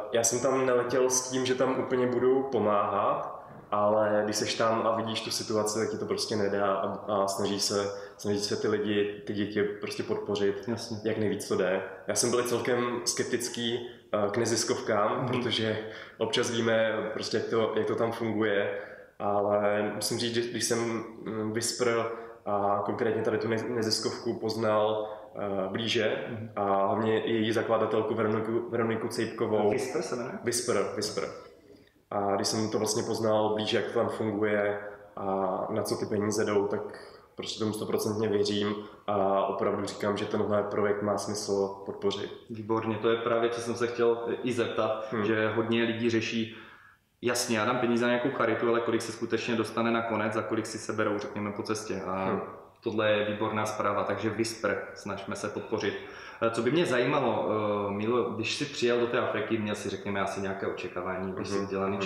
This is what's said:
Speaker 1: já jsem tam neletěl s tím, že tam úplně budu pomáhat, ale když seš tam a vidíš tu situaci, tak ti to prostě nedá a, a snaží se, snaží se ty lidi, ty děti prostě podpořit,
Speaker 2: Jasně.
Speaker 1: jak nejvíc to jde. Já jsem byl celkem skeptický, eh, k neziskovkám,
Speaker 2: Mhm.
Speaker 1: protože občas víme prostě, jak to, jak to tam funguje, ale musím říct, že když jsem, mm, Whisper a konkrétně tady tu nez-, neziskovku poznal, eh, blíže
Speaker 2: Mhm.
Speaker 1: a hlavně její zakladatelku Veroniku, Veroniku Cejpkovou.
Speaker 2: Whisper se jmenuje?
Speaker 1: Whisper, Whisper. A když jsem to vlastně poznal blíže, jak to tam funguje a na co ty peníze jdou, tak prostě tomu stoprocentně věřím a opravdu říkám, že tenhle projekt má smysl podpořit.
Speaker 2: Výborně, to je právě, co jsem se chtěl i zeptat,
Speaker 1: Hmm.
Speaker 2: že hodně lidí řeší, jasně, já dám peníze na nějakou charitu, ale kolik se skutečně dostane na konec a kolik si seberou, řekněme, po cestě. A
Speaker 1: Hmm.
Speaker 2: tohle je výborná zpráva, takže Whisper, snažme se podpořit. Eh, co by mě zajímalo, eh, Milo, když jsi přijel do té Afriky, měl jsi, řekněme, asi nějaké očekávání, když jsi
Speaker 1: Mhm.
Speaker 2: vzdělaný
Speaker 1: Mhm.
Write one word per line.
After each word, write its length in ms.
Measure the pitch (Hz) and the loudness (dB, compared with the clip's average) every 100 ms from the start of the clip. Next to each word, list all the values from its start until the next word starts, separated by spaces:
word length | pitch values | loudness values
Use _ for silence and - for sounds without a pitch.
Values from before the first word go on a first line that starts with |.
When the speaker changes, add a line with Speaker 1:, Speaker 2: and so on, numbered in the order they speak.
| - | -2
Speaker 1:
já 120 | 113 | 0
jsem 160 | 117 123 | 2 2
tam 260 | 135 131 127 | 2 2 4
neletěl 440 | 123 120 135 127 | 2 4 2 4
s 200 | - - | 2 0
tím, 160 | 131 127 | -2 0
že 80 | |
tam 240 | 127 131 127 | 2 2 0
úplně 280 | - 127 123 | 0 2 2
budu 360 | 120 127 131 | 4 4 4
pomáhat, 1000 | - 110 104 104 104 101 117 - - - - - - | 2 2 4 4 2 2 2 0 -4 -10 -14 -18 -4
ale 500 | 104 104 107 104 107 | 2 4 6 4 4
když 120 | 107 104 | 2 0
seš 180 | - | 0
tam 320 | - 113 113 113 | 2 2 4 2
a 100 | 113 | 0
vidíš 240 | 113 107 | -2 -4
tu 100 | 113 | -4
situaci, 480 | - 110 107 107 117 | -4 0 0 0 0
tak 120 | 104 | -2
ti 80 | 110 | -2
to 80 | 104 | -2
prostě 300 | 95 - 107 | -2 0 0
nedá 380 | 101 101 101 | 2 2 2
a, 380 | 95 101 98 - | 0 -2 -4 -2
a 140 | 101 98 | 0 2
snaží 320 | - 101 98 | 0 0 0
se, 300 | - 101 98 - - - | 2 2 0 -4 -12 -8
snaží 200 | 104 101 | -2 0
se 180 | - 110 | 0 0
ty 120 | 110 | 0
lidi, 540 | 104 104 104 101 - - | 0 2 2 0 -2 -6
ty 60 | |
děti 300 | 104 101 104 | -2 0 0
prostě 400 | 101 - 104 - | 0 -2 -8 -6
podpořit, 640 | 110 107 - 104 98 98 - | -4 -2 -2 0 2 0 -4
Speaker 2:
Jasně. 280 | 113 - 107 | -6 -6 -4
Speaker 1:
jak 140 | 110 107 | -2 0
nejvíc 300 | 104 95 - | 0 -2 -2
to 80 | 101 | 0
jde. 260 | 92 95 - - - | 2 0 -2 -10 -4
Já 80 | |
jsem 160 | - 120 | 0 2
byl 120 | 120 | 2
celkem 580 | 120 117 120 120 123 120 | 2 0 0 0 0 -2
skeptický, 840 | - - 120 120 - 120 117 120 - - - | -2 -2 -2 -2 -4 -4 -2 -2 -6 -14 -4
eh, 180 | 104 101 | 0 0
k 60 | 113 | 0
neziskovkám, 800 | 113 110 - 120 - 104 110 123 | 2 0 0 -2 0 2 2 0
Speaker 2:
Mhm. 80 | 131 | -2
Speaker 1:
protože 500 | 127 117 107 110 107 - - - - | -2 -2 0 0 -2 -6 -12 -16 -4
občas 320 | 110 123 117 | -2 0 0
víme 600 | 117 113 113 110 107 95 | 2 2 4 4 0 -2
prostě, 240 | - - 110 | -4 -2 -2
jak 100 | - | 0
to, 260 | 113 110 110 | 2 2 2
jak 100 | 104 | 0
to 80 | |
tam 180 | 113 113 | 0 0
funguje, 680 | - 113 104 110 101 104 101 - - - - | 0 -2 2 2 2 0 -4 -10 -16 -20 -6
ale 760 | 104 101 104 104 104 104 107 | 0 2 2 2 2 2 0
musím 240 | 110 - 117 | -2 -4 -2
říct, 160 | 117 | 0
že 160 | 117 117 | 0 -2
když 140 | 113 | -2
jsem, 140 | - 117 117 113 - - | 0 0 0 -4 -6 -10
mm, 300 | - 110 107 | -8 -4 -2
Whisper 540 | 113 110 - 120 117 110 - - - - | -2 -2 0 2 2 0 -4 -12 -12 -2
a 360 | 101 101 101 | 0 2 2
konkrétně 380 | - 107 117 110 | 0 0 0 2
tady 160 | 113 107 | 2 0
tu 100 | 110 | 0
nez-, 260 | 110 120 | 0 0
neziskovku 640 | 120 107 104 120 - 117 104 | 0 0 0 0 -4 -4 -2
poznal, 720 | 110 110 110 107 107 110 107 - - - | -2 0 2 4 4 2 -2 -8 -12 -6
eh, 320 | 101 98 95 | -4 -2 -2
blíže 480 | - 110 113 110 127 - | -2 0 2 2 0 -6
Speaker 2:
Mhm. 200 | 110 113 104 | -8 -8 -2
Speaker 1:
a 60 | 98 98 98 | 2 2 2
hlavně 320 | 104 110 110 | 2 2 2
její 340 | - 113 110 | 2 2 2
zakladatelku 640 | 110 107 110 110 110 104 | 2 2 2 4 2 2
Veroniku, 540 | 110 107 110 110 117 - | 2 2 2 0 -2 0
Veroniku 380 | 117 110 110 117 | 0 0 0 -2
Cejpkovou. 600 | 123 107 - 110 107 104 | -2 -4 -2 0 4 4
Speaker 2:
Whisper 320 | - - - | 2 0 -4
se 140 | - 123 | -4 -4
jmenuje? 180 | 117 - | -6 -4
Speaker 1:
Whisper, 320 | 117 - - 104 95 107 | -2 -2 0 0 0 -2
Whisper. 280 | 104 98 - - - - - - - _ - | -4 -4 -6 -8 -16 -20 -20 -20 -20 _ -6
A 240 | 104 101 98 | -2 2 2
když 120 | 104 | 2
jsem 220 | 110 107 | 0 0
to 80 | 117 | 0
vlastně 240 | 107 117 | 0 0
poznal 520 | 113 107 110 107 107 | 0 0 2 4 4
blíže, 220 | 107 104 113 | 0 2 0
jak 100 | 90 | 2
to 60 | |
tam 160 | 117 107 | 0 0
funguje 720 | - 110 101 107 104 101 101 - - - 95 | 0 0 2 2 2 2 0 -6 -14 -16 -8
a 100 | 98 95 95 98 110 | -2 0 0 0 -2
na 120 | 107 | -2
co 140 | - 117 | -2 -2
ty 100 | - | 0
peníze 380 | 104 107 104 | 0 0 2
jdou, 220 | 104 104 101 | 2 4 2
tak 140 | 107 - - - - - | -2 -4 -10 -16 -20 -20
prostě 240 | - 98 - | -12 -10 -4
tomu 140 | 107 | -2
stoprocentně 560 | 101 104 107 110 104 110 | -2 -2 0 0 0 2
věřím 460 | 101 101 104 104 104 - - - | 4 4 4 2 -2 -6 -10 -2
a 400 | 101 98 98 98 | 2 4 4 4
opravdu 380 | - 104 101 98 | 2 2 2 -2
říkám, 300 | - 104 101 | -2 0 0
že 80 | |
tenhle 380 | 107 104 101 104 | 0 0 2 2
projekt 400 | 101 104 101 101 | 2 0 2 2
má 160 | 104 98 | 0 0
smysl 640 | - 101 - 101 95 - - | -2 -4 0 2 2 -2 -10
podpořit. 440 | - 101 101 - - - | -2 0 0 -6 -10 -12
Speaker 2:
Výborně, 460 | 110 107 113 113 104 | -10 -2 0 0 0
to 140 | 117 | 2
je 60 | 113 | 2
právě, 340 | 120 117 117 | 2 2 2
co 100 | - | -2
jsem 140 | 120 | -4
se 120 | 113 117 | -2 -2
chtěl 320 | 120 117 117 117 98 | 2 4 4 0 -2
i 100 | 131 | -2
zeptat, 540 | 113 107 110 107 107 - | 0 0 0 0 0 -2
Speaker 1:
Hmm. 120 | 113 | 0
Speaker 2:
že 240 | 104 110 110 | 2 2 2
hodně 280 | 113 110 117 | 2 2 2
lidí 260 | 113 110 117 | 2 2 2
řeší, 460 | 113 - 113 110 - - - - _ _ - | 2 0 -2 -4 -8 -18 -20 -20 _ _ -6
jasně, 360 | 120 117 - 113 | -2 0 0 2
já 60 | |
dám 140 | 107 127 | 2 2
peníze 260 | 117 117 | 2 2
na 60 | 120 | 2
nějakou 200 | 120 131 | 2 0
charitu, 380 | - 113 107 120 | 0 2 2 2
ale 120 | 117 | 2
kolik 220 | 117 113 | 2 0
se 100 | - | -2
skutečně 420 | - 113 113 - 113 | -6 -2 -2 0 0
dostane 340 | 107 113 117 | 0 0 2
na 120 | 117 | 2
konec 340 | 113 107 113 110 | 0 0 0 -2
a 60 | |
kolik 240 | - 110 - | -2 -2 -2
si 120 | 110 | -8
seberou, 400 | - 107 104 101 | -6 0 0 0
řekněme, 340 | - 104 104 | -4 -4 -4
po 100 | 101 | -4
cestě. 400 | 107 107 - 95 90 | -4 -4 -4 -6 -4
A 180 | 95 | -2
Speaker 1:
Hmm. 160 | 95 98 - - - - | 0 -2 -4 -12 -18 -8
Speaker 2:
tohle 280 | 117 107 107 | -4 0 2
je 140 | 104 104 | 2 2
výborná 360 | 104 110 107 107 | 0 -2 -2 -4
zpráva, 380 | - 101 101 | -2 -2 0
takže 260 | 90 98 110 | -2 -2 -2
Whisper, 520 | 107 110 - 101 92 - | 0 -2 -2 -2 -2 -6
snažme 420 | - 104 95 - 98 | -12 -8 -8 -8 -6
se 120 | 104 | -6
podpořit. 460 | 113 - 107 107 127 - - - - | -6 -4 -2 -2 -4 -10 -16 -16 -2
Eh, 80 | 113 | -2
co 120 | - | 0
by 80 | 120 | 2
mě 160 | 156 170 | 2 2
zajímalo, 640 | 156 135 147 120 107 92 107 104 104 101 | 2 2 2 2 0 0 0 0 0 0
eh, 40 | |
Milo, 380 | 101 110 123 117 | 0 2 2 0
když 240 | 107 107 | -2 -4
jsi 100 | - | -2
přijel 360 | 143 - 120 120 | -4 0 2 2
do 60 | 120 | 2
té 120 | 120 | 0
Afriky, 380 | 101 110 - 113 | 0 -2 -2 -2
měl 160 | 104 | -2
jsi, 140 | 101 98 | -4 -4
řekněme, 300 | 95 101 98 | -6 -4 -2
asi 200 | 95 98 | -2 -2
nějaké 260 | 98 95 104 | -4 -4 -4
očekávání, 640 | - 90 90 92 92 95 | -4 -6 -6 -4 -4 -4
když 160 | 101 101 | -4 -2
jsi 60 | |
Speaker 1:
Mhm. 100 | 101 | -2
Speaker 2:
vzdělaný 320 | 95 95 95 | -2 -2 0
Speaker 1:
Mhm. 40 | 101 | -2